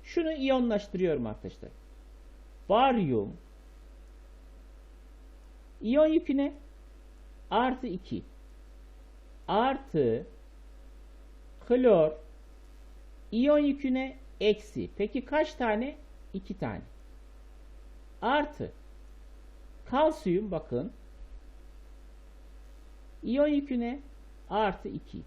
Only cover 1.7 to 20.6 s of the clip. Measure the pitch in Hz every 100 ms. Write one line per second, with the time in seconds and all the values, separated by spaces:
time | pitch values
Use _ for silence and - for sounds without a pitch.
1.7 | - - - - - - - - - -
2.7 | 208 269 240 160 117 101 - - - -
3.7 | - - - - - - - - - -
4.7 | - - - - - - - - - -
5.7 | - 214 269 311 311 - 277 285 - -
6.7 | - - - - - - - - 202 254
7.7 | 247 247 185 - 98 - - - - -
8.7 | - - - - - - - - 190 254
9.7 | 269 - 160 123 117 175 - - - -
10.7 | - - - - - - - - - -
11.7 | 247 254 185 156 - - - - - -
12.7 | - - - - - - 220 277 294 294
13.7 | 277 262 262 262 - - - 208 208 -
14.7 | - 98 - 208 269 - 294 311 - 240
15.7 | 214 262 311 - - - 196 - 196 131
16.7 | 90 - - - - - - - - -
17.7 | - - - - - - 302 294 - 90
18.7 | - - - - - - - - - -
19.7 | - - 254 311 311 190 175 208 165